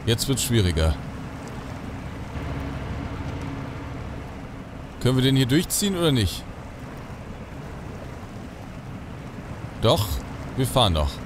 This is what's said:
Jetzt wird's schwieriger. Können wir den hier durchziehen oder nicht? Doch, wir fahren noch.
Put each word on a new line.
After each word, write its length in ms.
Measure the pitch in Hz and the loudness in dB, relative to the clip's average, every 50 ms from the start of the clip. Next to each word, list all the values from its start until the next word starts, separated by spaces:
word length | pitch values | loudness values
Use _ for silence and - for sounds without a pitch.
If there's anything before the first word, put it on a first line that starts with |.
| - | 4
Jetzt 240 | 107 117 113 - 135 | 2 2 2 4 2
wird's 160 | 135 117 - | 2 2 2
schwieriger. 500 | - 117 113 95 90 80 80 78 80 76 - - - - - - - - - - - - - - - - - - - - - - - - - - - - - - - 139 135 135 135 - - - - - - - - - - - - - - - - - - - - - - - - - - - - - - - - - - - - - - - - - - - - - - | 4 4 6 6 6 4 6 4 4 4 2 -2 -8 -8 -8 -8 -8 -10 -8 -8 -8 -8 -8 -8 -8 -8 -8 -8 -8 -8 -6 -8 -8 -6 -8 -8 -6 -6 -6 -4 -4 -4 -4 -4 -4 -4 -4 -4 -4 -4 -4 -4 -4 -4 -4 -4 -4 -4 -4 -4 -4 -4 -6 -6 -6 -6 -8 -8 -8 -8 -6 -6 -6 -8 -8 -8 -8 -10 -10 -10 -10 -10 -10 -10 -10 -10 -10 -10 -10 -8 2
Können 140 | - 123 131 | 4 6 6
wir 80 | 131 127 | 8 6
den 120 | 135 135 | 8 8
hier 100 | 135 131 | 8 6
durchziehen 500 | 117 131 160 180 - - - 208 202 190 | 8 6 6 6 4 0 2 2 2 4
oder 160 | 175 170 156 | 4 6 6
nicht? 300 | 139 123 101 90 - - - - - - - - - - - - - - - - - - - - - - - - - - - - - - - - - - - - - - - - - - - - - - - - - - - - - - - - - - - - - - - - - - - - - - | 6 6 4 4 2 -2 -8 -8 -12 -12 -12 -12 -12 -12 -12 -10 -10 -10 -10 -10 -12 -12 -10 -10 -10 -10 -10 -10 -10 -10 -10 -8 -8 -8 -8 -8 -8 -8 -8 -10 -10 -10 -10 -10 -10 -10 -10 -10 -10 -10 -12 -10 -10 -10 -10 -8 -8 -8 -8 -8 -10 -10 -10 -10 -10 -10 -8 -8 -8 -8 -8 -8 -4 2
Doch, 240 | - 110 151 180 - - - - - - - - - - - | 6 6 6 6 4 0 0 -2 -4 -6 -8 -8 -8 -4 0
wir 100 | - 131 | 0 0
fahren 280 | 120 - 131 120 98 85 | 4 6 6 6 6 6
noch. 160 | 78 73 71 - - - | 4 2 2 0 -4 -8